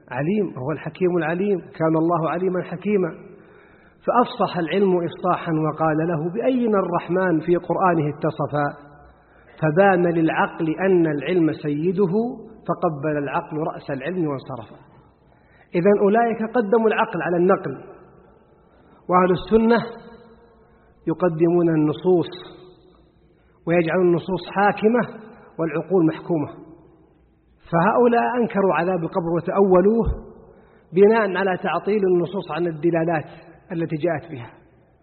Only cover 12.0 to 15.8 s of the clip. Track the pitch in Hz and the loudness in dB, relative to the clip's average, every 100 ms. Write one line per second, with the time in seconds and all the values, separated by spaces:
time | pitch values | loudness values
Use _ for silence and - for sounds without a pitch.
12 | 190 208 240 - - - - 170 180 147 | 0 0 -2 -6 -16 -14 -6 -2 -2 -2
13 | 156 147 139 151 - 151 165 160 - 135 | -4 -2 -2 -4 -6 -6 -6 -8 -8 -8
14 | 143 185 156 135 - 120 110 - - - | -6 -4 -4 -4 -8 -14 -14 -20 -20 -20
15 | - _ _ _ _ _ _ 180 | -20 _ _ _ _ _ _ 0